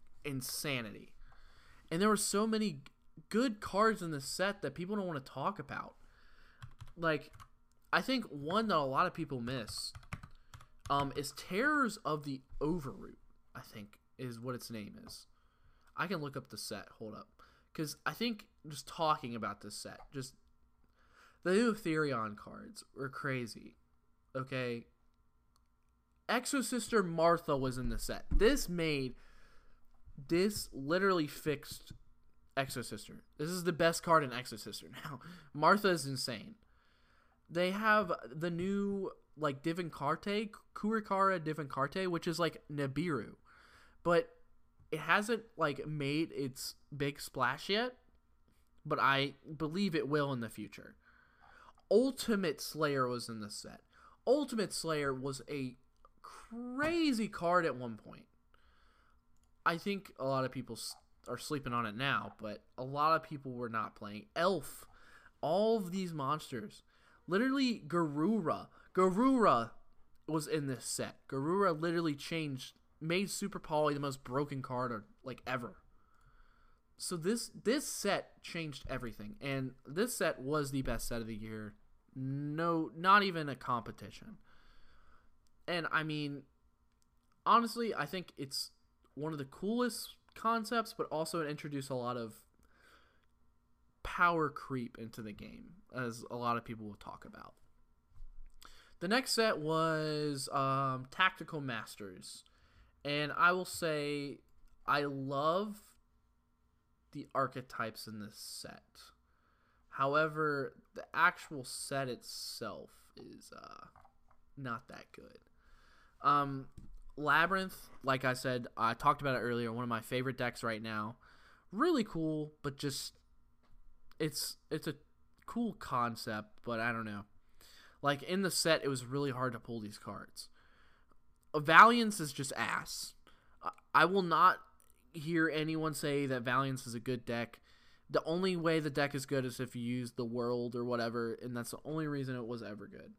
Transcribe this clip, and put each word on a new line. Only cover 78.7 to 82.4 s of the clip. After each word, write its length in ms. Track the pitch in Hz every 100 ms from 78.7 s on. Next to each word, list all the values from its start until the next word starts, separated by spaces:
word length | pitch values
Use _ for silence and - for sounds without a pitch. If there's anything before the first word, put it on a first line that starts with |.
| 135 -
everything, 480 | 131 120 104 104 104
and 320 | 139 135 131 - -
this 300 | 151 240 -
set 220 | 165 -
was 300 | 131 151 139
the 120 | 135
best 260 | 127 117 -
set 120 | 117
of 60 | 113
the 80 |
year. 400 | 110 110 110 107 - - - _
No, 760 | 131 131 139